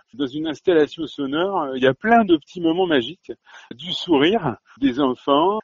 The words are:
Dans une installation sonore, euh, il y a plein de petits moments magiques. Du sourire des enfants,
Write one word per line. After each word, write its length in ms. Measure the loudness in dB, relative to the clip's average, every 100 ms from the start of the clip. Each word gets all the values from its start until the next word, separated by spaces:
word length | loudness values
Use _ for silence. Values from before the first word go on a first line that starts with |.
| _
Dans 140 | -10 -8
une 180 | -6 -8
installation 640 | -6 0 2 2 -2 -12
sonore, 560 | -8 -6 -4 -4 -4
euh, 140 | -4 0
il 40 |
y 60 | 0
a 80 | 2
plein 300 | 2 4 4
de 120 | 2
petits 240 | 0 -4
moments 240 | -2 0 2
magiques. 460 | 0 0 -8 -16 -18 _ -20 -20
Du 180 | -18 -12
sourire 680 | -8 0 2 2 0 -2 -8 _ -4
des 200 | -2 0
enfants, 580 | -2 -2 0 2 2 -2